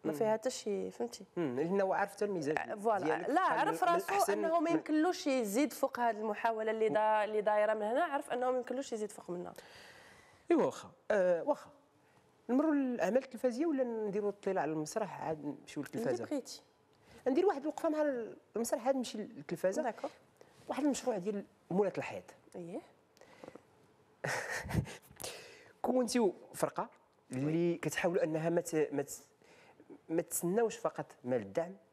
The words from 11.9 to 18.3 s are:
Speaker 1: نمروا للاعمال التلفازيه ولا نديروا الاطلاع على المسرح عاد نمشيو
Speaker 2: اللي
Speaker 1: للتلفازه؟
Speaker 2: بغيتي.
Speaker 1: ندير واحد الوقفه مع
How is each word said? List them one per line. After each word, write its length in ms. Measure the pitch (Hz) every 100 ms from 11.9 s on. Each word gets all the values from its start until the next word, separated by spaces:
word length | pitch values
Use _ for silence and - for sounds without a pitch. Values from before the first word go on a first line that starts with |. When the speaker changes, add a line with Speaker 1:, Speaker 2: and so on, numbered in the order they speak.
| _ _ _ _ _ -
Speaker 1:
نمروا 240 | 254 311
للاعمال 500 | 285 269 240 175 240
التلفازيه 420 | 262 220 254 233 339
ولا 180 | 277
نديروا 460 | 254 226 214 196 202
الاطلاع 340 | 196 - 190
على 80 | 147
المسرح 500 | 156 151 220 196 143
عاد 240 | 143 156 147
نمشيو 380 | 139 - -
Speaker 2:
اللي 160 | 143 -
Speaker 1:
للتلفازه؟ 260 | 233 359 -
Speaker 2:
بغيتي. 360 | 294 - - _ _ _ _ - - -
Speaker 1:
ندير 180 | 269 370
واحد 160 | 294
الوقفه 280 | 302 - 330
مع 120 | 302 302 254 214